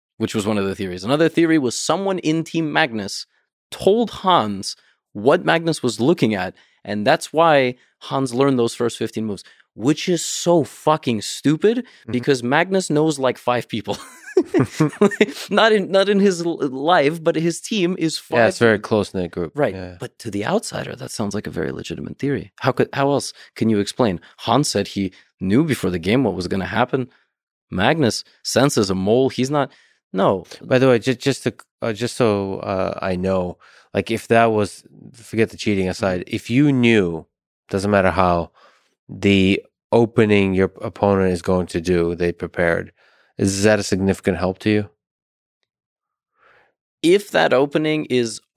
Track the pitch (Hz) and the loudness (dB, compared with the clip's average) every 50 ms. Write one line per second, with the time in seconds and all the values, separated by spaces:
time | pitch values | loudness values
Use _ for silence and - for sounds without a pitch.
0 | _ _ _ - 110 - - 110 95 107 107 101 98 98 92 - 98 92 90 90 | _ _ _ -6 -4 -2 -2 -2 -2 0 0 0 -2 -2 -4 -4 -6 -6 -6 -8
1 | 92 117 143 151 165 160 - 165 170 160 160 156 127 113 - - - - 156 190 | -4 -2 2 2 2 2 4 2 2 4 4 2 2 0 -4 -4 -2 -2 -2 -2
2 | 196 196 190 170 - 156 160 165 156 - - 165 160 147 151 151 160 123 113 107 | 0 -4 -4 -2 0 0 0 0 -2 -4 -4 -4 -4 0 0 0 0 0 -2 -8
3 | 98 101 - - - _ _ _ _ _ _ _ _ _ - - - 190 208 240 | -8 -8 -10 -12 -14 _ _ _ _ _ _ _ _ _ -14 0 2 2 2 2
4 | 226 196 - - - 185 175 143 107 104 101 95 - - - _ _ _ _ _ | 0 -2 -4 -4 0 2 4 4 2 0 -4 -6 -8 -10 -12 _ _ _ _ _
5 | _ _ _ 104 104 139 165 180 143 160 165 170 165 165 151 - - 120 107 110 | _ _ _ 0 2 2 2 2 2 0 0 0 0 -2 -4 -2 -2 -4 -2 0
6 | 117 156 175 - 139 110 104 92 90 92 - _ _ _ _ _ _ 98 104 104 | 2 2 2 2 2 0 0 -2 -4 -6 -8 _ _ _ _ _ _ -8 -6 -2
7 | 104 131 156 - - - - 156 170 165 147 139 127 123 123 _ _ _ _ _ | 2 2 2 2 0 -4 0 4 4 6 6 4 4 2 -2 _ _ _ _ _
8 | - - 139 139 135 123 117 127 139 139 135 120 117 117 - - 120 117 - - | -10 -6 -2 -2 -2 -2 0 2 2 2 4 2 0 0 0 -2 -2 -2 -2 -4
9 | 117 107 - 110 110 107 98 - - - _ _ _ _ _ - 107 143 156 - | -8 -6 -4 -6 -6 -6 -8 -10 -12 -20 _ _ _ _ _ -2 0 0 0 0
10 | - 185 175 160 - - - - - 175 175 165 127 - - - - 151 156 156 | 0 -2 -2 -2 -2 -6 -8 -4 0 2 2 2 2 -2 -8 -4 0 0 0 2
11 | - 127 113 101 - - - - - 139 156 156 - 214 233 247 - - - _ | 0 -2 -2 -2 -4 -8 -12 -2 0 0 0 4 2 2 2 0 -6 -8 -18 _
12 | _ 110 127 120 120 151 135 123 120 120 143 160 175 190 190 190 180 - 147 147 | _ -6 -6 -4 0 0 0 0 0 0 0 0 0 2 0 -2 -2 0 0 0
13 | 156 160 147 135 131 123 117 - - 120 123 120 - _ 120 104 - 101 - - | 2 0 0 0 -2 -2 -2 -2 -2 -2 -2 -2 -4 _ -8 -8 -6 -6 -8 -8
14 | - - - - - - - 370 - - - 330 123 - - - 156 143 - - | -8 -20 -20 -20 -20 -2 0 0 0 2 0 0 0 0 0 -2 -2 -2 2 2
15 | 208 202 - - 208 269 - - - - 190 190 214 226 214 202 180 - 196 190 | 2 2 4 2 0 0 0 -14 -8 -2 2 4 4 4 4 2 0 2 2 2
16 | 196 202 208 196 202 202 180 165 165 170 165 - 147 135 127 135 143 165 180 165 | 2 4 2 4 4 2 2 0 -4 -4 -4 -4 -4 -4 -4 -2 0 2 4 4
17 | 139 147 165 170 156 170 151 156 165 170 160 - - - 220 202 170 180 185 - | 4 2 0 0 -2 0 0 0 -2 -2 -4 -4 -8 -6 -2 0 0 0 0 -2
18 | 160 160 - - - - - 120 117 - - - 117 113 107 101 - - 117 104 | -4 -4 -4 -6 -10 -2 2 2 2 2 2 4 4 4 4 2 0 0 0 0
19 | 95 - - 95 90 80 - 90 85 78 _ 143 143 107 92 95 92 90 90 87 | 0 -2 -4 -6 -6 -4 -4 -6 -8 -6 _ -2 -2 -2 -2 -8 -12 -14 -12 -14
20 | 127 - _ _ - 113 98 101 104 135 180 240 - - - - - - - 123 | -14 -14 _ _ -14 -8 -6 -6 -4 -2 -2 -2 -4 -6 -10 -10 -10 -10 -12 -12
21 | - - - - 107 104 104 107 - 78 78 87 78 67 67 - - - - - | -14 -14 -8 -6 -6 -4 -4 -6 -8 -6 -6 -6 -6 -4 -6 -8 -10 -10 -10 -10
22 | - - - - 135 143 135 90 101 - _ - - 135 - - 123 - - 135 | -10 -12 -10 -6 -4 -4 -4 -4 -6 -12 _ -2 -2 -2 0 0 -2 -2 0 -2
23 | 139 139 143 123 - - - - - - _ - 113 113 110 101 98 - - - | 0 2 0 0 -2 -6 -14 -16 -20 -20 _ -2 0 2 2 0 0 -4 -2 0
24 | 127 101 87 80 - - _ - - 113 113 139 147 - - 101 98 - - 98 | 0 0 0 -4 -10 -18 _ -8 -2 0 0 2 0 0 -2 -4 -4 -2 -4 -4
25 | 98 90 _ - _ _ _ _ 92 95 104 139 170 156 120 - - 92 90 85 | -4 -4 _ -12 _ _ _ _ -2 2 2 2 2 2 -2 -2 -2 -2 -2 -2
26 | 78 95 117 139 131 101 87 92 90 90 98 95 87 95 110 110 127 - 143 131 | 0 0 0 2 2 0 -2 -4 -6 -4 -4 -4 -4 -2 0 0 0 0 0 -4
27 | 120 - _ _ _ _ _ _ _ _ _ _ _ _ 92 90 104 131 160 165 | -4 -6 _ _ _ _ _ _ _ _ _ _ _ _ -4 0 2 2 2 4
28 | 135 107 - - - _ _ _ _ - - 117 135 143 - 123 101 95 92 95 | 2 0 0 -2 -10 _ _ _ _ -2 2 2 2 4 2 0 0 0 0 -2
29 | 95 101 117 127 135 127 - 123 127 135 151 143 131 - _ _ _ _ _ _ | 2 2 2 2 2 0 0 -2 -4 0 0 -2 -2 -2 _ _ _ _ _ _
30 | _ _ - 190 196 135 101 90 78 - - - - - 131 123 135 131 123 107 | _ _ -4 0 2 2 0 0 -4 -12 -20 -20 -4 0 2 4 4 4 4 4
31 | - 131 120 - - 139 127 - - 123 - - _ _ _ _ 117 117 107 101 | 2 -2 -4 0 -2 -2 -2 0 -4 -6 -6 -6 _ _ _ _ -6 -6 -4 -4
32 | 120 110 - - 123 107 101 101 98 98 95 - - 101 98 95 92 92 - - | -6 -8 -2 0 2 2 2 0 -2 -4 -6 -8 -6 -4 -2 -2 -2 -4 -4 -6
33 | - 95 92 90 92 95 95 92 90 90 - _ - - - - _ _ - 104 | -4 -4 -4 -2 0 0 0 0 -2 -4 -8 _ -20 -20 -20 -20 _ _ -4 -4
34 | - - 113 104 - - 117 113 117 113 110 104 101 - - - _ - - - | -2 -2 -6 -6 -4 0 2 2 2 4 2 0 -2 -2 -6 -18 _ -20 -20 -20
35 | - - - - - - - 110 110 - - - - 110 101 95 92 92 90 - | -20 -20 -20 -20 -18 -8 -2 -2 -2 -2 -2 -6 -2 -2 0 0 0 -2 -2 -2
36 | 104 95 92 90 - - 113 104 - - 117 135 151 147 135 123 120 117 113 104 | -4 -4 -2 -4 -6 -6 -8 -8 -6 0 2 2 4 4 4 4 4 4 4 4
37 | 90 85 82 78 - _ _ _ _ _ _ _ _ - - 98 98 101 104 98 | 4 2 -2 -6 -10 _ _ _ _ _ _ _ _ -6 -4 -2 0 2 2 4
38 | 92 92 82 95 92 90 87 85 82 - _ _ _ _ _ _ _ _ _ _ | 2 2 2 2 2 2 2 0 -2 -6 _ _ _ _ _ _ _ _ _ _
39 | _ - 104 98 104 101 98 95 92 95 98 - - _ _ _ _ - 117 117 | _ -18 -14 -2 2 4 4 4 4 4 2 0 -2 _ _ _ _ 0 2 2
40 | 117 107 - 120 110 104 104 101 98 95 92 95 95 92 _ - 107 110 - - | 2 2 2 2 4 4 4 4 4 2 2 0 0 0 _ -8 -12 -10 -4 0
41 | 104 101 98 95 95 92 90 85 - 98 92 92 87 - - 87 80 90 90 85 | 2 2 4 4 2 0 0 -2 0 0 0 0 0 -2 -6 -6 -2 0 0 2
42 | 85 85 87 82 87 87 - - 92 82 - 95 87 85 85 92 92 92 _ _ | 2 0 -2 -2 -2 -2 -2 -4 -10 -8 -2 0 0 2 0 0 -4 -10 _ _
43 | _ _ _ _ _ _ _ - 104 98 98 98 101 110 107 101 98 - 104 92 | _ _ _ _ _ _ _ -2 -2 -2 0 2 4 4 4 2 0 -2 -2 0
44 | 95 95 92 - - 101 90 80 92 92 92 _ - 107 107 104 107 - _ _ | 0 0 -2 0 0 -2 -2 0 -2 -4 -4 _ -2 0 0 0 -2 -6 _ _
45 | _ _ _ _ _ _ _ _ _ _ _ _ _ _ _ _ _ _ _ _ | _ _ _ _ _ _ _ _ _ _ _ _ _ _ _ _ _ _ _ _
46 | _ _ _ _ _ _ _ _ _ _ _ _ _ _ _ _ _ _ _ _ | _ _ _ _ _ _ _ _ _ _ _ _ _ _ _ _ _ _ _ _
47 | 156 165 185 208 - - - 160 165 - 123 127 143 143 - 160 156 156 156 156 | 2 2 4 2 2 0 0 0 2 4 4 2 2 2 0 -2 -2 0 -2 -4
48 | 147 - 127 123 120 110 107 - _ _ - | -2 -2 0 0 0 -2 -6 -12 _ _ -2